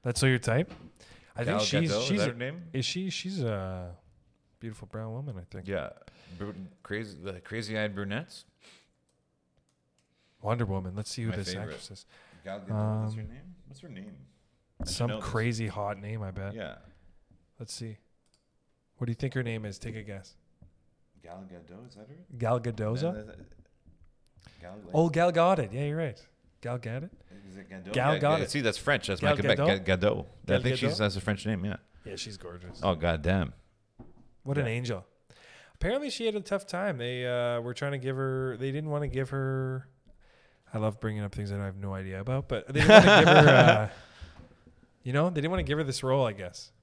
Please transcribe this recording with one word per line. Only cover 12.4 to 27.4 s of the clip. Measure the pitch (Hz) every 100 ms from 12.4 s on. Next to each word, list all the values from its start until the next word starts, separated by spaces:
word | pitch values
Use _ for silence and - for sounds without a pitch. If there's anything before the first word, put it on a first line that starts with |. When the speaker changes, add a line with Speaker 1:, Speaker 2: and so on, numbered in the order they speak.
Speaker 2:
Gal | 95 101
Gadot, | 98 107 107 110
what's | 107 110
her |
Speaker 1:
Um, | 110
Speaker 2:
name? | 127 175 170 131
What's | 135
her | 170
name? | 98 208 - - _ _ _ _ _
I | -
should | -
Speaker 1:
some | 120
Speaker 2:
know | 107
this. | -
Speaker 1:
crazy | 113 117 113 110
hot | 101 101 98
name, | 104 110
I | 98
bet. | 95 98
Speaker 2:
Yeah. | 110 82 - - - - - _ - _ _
Speaker 1:
Let's | 117
see. | - 113 104 _ _ _ _ _ _ _ _ _ _
What | 120
do |
you | 117
think | 135 131
her |
name | 120 113 107
is? | 95
Take | 117 110
a |
guess. | 104 98 90 - _ _ - _ _ _ _ _
Speaker 2:
Gal | 82 92 95
Gadot, | 87 80 92 123
is | 101
that | 110
her? | 156 180 123
Speaker 1:
Gal | 113 123
Gadot? | 117 113 107 123
Speaker 2:
That, | 165 180 151
that, | - - - - _ - - - _ _ - - -
Gal, | 87 -
like | 175 180
Speaker 1:
Oh, | 170
Gal | 156 175
Gadot. | 165 170 180 110
Yeah, | 113 147
you're | 156
right. | 156 104 - _ _ _
Gal | 120 123
Gadot? | 113 120 170 - - 98